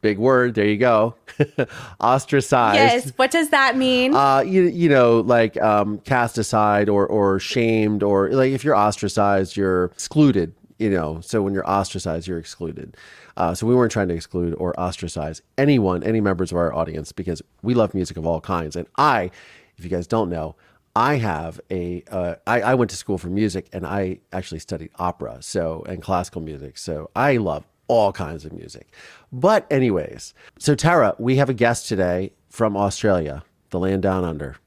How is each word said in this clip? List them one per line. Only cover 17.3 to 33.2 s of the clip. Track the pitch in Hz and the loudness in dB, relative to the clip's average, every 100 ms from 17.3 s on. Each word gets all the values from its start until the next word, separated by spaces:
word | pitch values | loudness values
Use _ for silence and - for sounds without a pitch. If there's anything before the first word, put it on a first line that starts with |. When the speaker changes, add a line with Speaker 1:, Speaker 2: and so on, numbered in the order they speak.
| 82 - _ | -8 -10 _
Speaker 1:
we | 110 | -2
love | 120 107 | 0 2
music | 98 90 85 | 0 -4 -4
of | 80 | -4
all | 82 | -4
kinds. | - 90 78 87 | -2 -4 -4 -8
And | - - | -8 0
I, | 147 120 90 - - - _ _ | 2 2 -2 -8 -20 -20 _ _
if | |
you | 85 | -6
guys | 87 85 | -6 -2
don't | 113 98 | -2 -2
know, | 85 80 - _ _ _ | -4 -8 -12 _ _ _
I | 107 123 143 | 0 2 0
have | 110 78 82 82 - | -2 -4 -6 -12 -8
a, | 92 87 87 - | -6 -6 -8 -8
uh, | 95 87 85 - | -6 -6 -6 -2
I, | 120 | -2
I | 107 | 0
went | 127 120 | 0 0
to | - | -4
school | - 95 | -6 -6
for | 87 | -4
music, | 95 107 90 - | -2 -2 -2 -10
and | 95 82 | -10 -6
I | 98 95 92 _ | -4 -4 -6 _
actually | 92 92 80 | -12 -10 -14
studied | - 82 80 _ | -10 -12 -12 _
opera, | 90 - 58 60 | -6 -6 -10 -12
so, | - 95 82 80 - | -8 -4 -4 -6 -10
and | 90 | -12
classical | - 92 90 90 | -4 -4 -4 -10
music. | 80 73 69 - | -12 -12 -16 -14
So | - 76 78 - | -10 -10 -8 -2
I | 139 127 | 0 2
love | 98 76 - _ _ | 0 -4 -8 _ _
all | 117 104 | 2 2
kinds | 95 92 82 | 0 -10 -10
of | 78 | -14
music. | 85 80 - _ - - - _ | -16 -18 -20 _ -20 -20 -20 _
But | 127 165 214 - | -2 2 2 2
anyways, | 139 127 92 76 - - _ - _ | 0 2 0 -4 -12 -18 _ -20 _
so | - 147 | 0 2
Tara, | 156 170 113 - | 4 4 4 2
we | 117 131 | 0 2
have | 139 | 2
a | |
guest | 120 117 120 - | 2 2 0 -2
today | 101 90 90 95 _ _ | 0 0 0 -4 _ _
from | - 110 101 | -2 -2 2
Australia, | 101 - 107 90 | 0 0 2 2